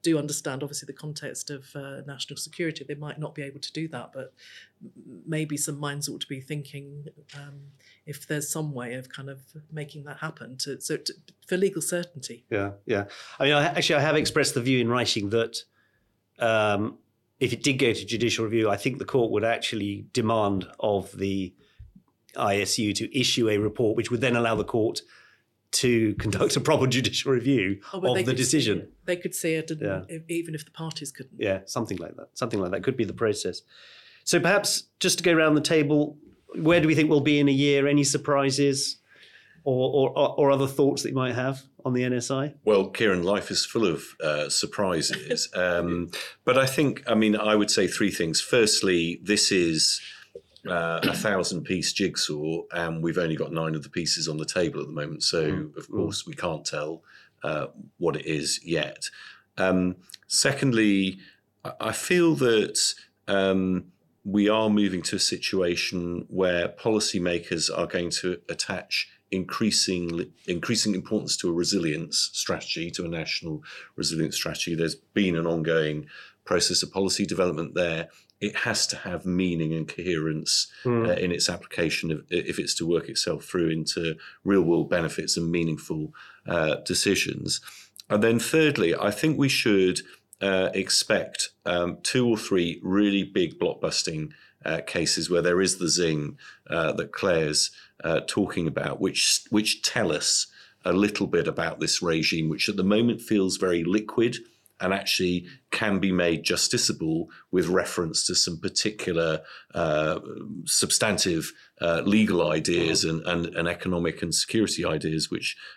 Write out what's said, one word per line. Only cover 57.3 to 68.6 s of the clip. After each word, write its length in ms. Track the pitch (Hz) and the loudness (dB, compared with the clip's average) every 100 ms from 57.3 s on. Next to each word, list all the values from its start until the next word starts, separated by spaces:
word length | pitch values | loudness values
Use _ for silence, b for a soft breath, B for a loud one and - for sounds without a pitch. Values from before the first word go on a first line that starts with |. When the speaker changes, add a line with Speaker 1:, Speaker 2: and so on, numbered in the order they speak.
| _ | _
Speaker 3:
uh, 240 | 80 76 69 - - _ | -4 -4 -6 -10 -20 _
what 180 | 85 73 | -2 -2
it 100 | 78 | -2
is 320 | 78 71 - | -2 -2 -4
yet. 460 | 82 80 71 - - B B B B - | -2 -2 -2 -6 -12 B B B B -2
Um, 380 | 92 92 90 87 B B - | 2 2 0 -2 B B -4
secondly, 920 | - 143 135 135 113 107 98 95 92 B B _ _ | 0 2 2 2 4 4 4 2 -4 B B _ _
I, 100 | - - | -14 -6
I 100 | 110 | -6
feel 440 | 117 - 180 170 143 | -4 0 4 4 4
that, 440 | 123 110 - - - - B _ - | 4 4 2 0 -2 -2 B _ -2
um, 580 | 98 95 95 92 92 - _ _ _ | 2 4 4 2 0 -4 _ _ _
we 240 | 101 101 101 | 0 4 4
are 200 | 110 110 | 4 4
moving 320 | 104 98 90 | 4 2 0
to 120 | - 98 | -4 -2
a 40 | |
situation 1080 | - 90 - 95 87 87 - 90 87 87 - | -2 -2 -2 0 0 0 -2 -4 -4 -6 -6
where 380 | 90 92 87 87 | 0 2 2 -2
policymakers 1080 | - 117 107 104 95 87 87 - 82 78 - | -2 0 0 0 0 0 -2 -2 -2 -2 -2
are 120 | 82 | -2
going 240 | 92 87 - | -2 -2 -2
to 180 | 90 87 - | -4 -4 -8
attach 600 | 85 | -8